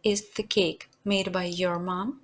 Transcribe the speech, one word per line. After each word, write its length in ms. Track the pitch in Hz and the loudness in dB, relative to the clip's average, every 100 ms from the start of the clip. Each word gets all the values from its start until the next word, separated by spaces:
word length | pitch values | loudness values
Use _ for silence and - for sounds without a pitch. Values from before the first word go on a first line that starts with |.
Is 340 | 214 202 - - | 2 0 -2 -8
the 200 | 208 214 | 0 2
cake 300 | 175 - - _ 202 | 2 -2 -14 _ 0
made 240 | 202 185 | 0 0
by 300 | 185 180 175 | -2 -2 0
your 240 | 180 175 | 0 0
mom? 280 | 180 180 214 277 | -2 -4 -4 -8